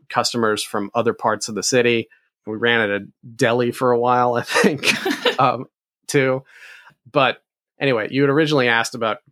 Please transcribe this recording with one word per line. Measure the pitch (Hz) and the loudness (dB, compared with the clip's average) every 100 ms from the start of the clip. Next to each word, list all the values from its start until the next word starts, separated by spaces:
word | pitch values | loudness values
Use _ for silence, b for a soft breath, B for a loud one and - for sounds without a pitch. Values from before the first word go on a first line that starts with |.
| - | -6
customers | 127 117 123 110 104 | -2 -2 0 0 -2
from | - 107 101 | -4 -6 -4
other | 120 113 | -2 -2
parts | 107 113 104 - | -2 -2 -4 -6
of | |
the | 104 | -6
city. | - 127 120 117 110 b b _ - | 0 2 2 0 -4 b b _ -12
We | 110 | -2
ran | 120 117 | 0 2
at | 104 | 0
a | 101 101 _ 127 | -2 -6 _ -14
deli | 113 123 120 120 | -2 0 2 -2
for | - 127 | 0 0
a | 120 | 2
while, | 123 123 123 | 2 2 2
I | 120 | 0
think, | - - 226 139 - 220 381 | -2 0 0 0 -2 -2 -4
<laughs> | 262 247 - | -2 -2 0
um, | 135 120 135 _ _ _ - | 0 0 -8 _ _ _ -2
too. | 143 131 131 B B B B B _ 120 | 0 2 -2 B B B B B _ _
But | 147 127 - _ _ _ - | 2 2 0 _ _ _ -4
anyway, | 139 117 - | 0 0 0
you | 135 | 0
had | 139 | 2
originally | 139 151 147 123 | 2 2 2 4
asked | 117 117 | 2 0
about | 120 113 104 _ | -2 -4 -4 _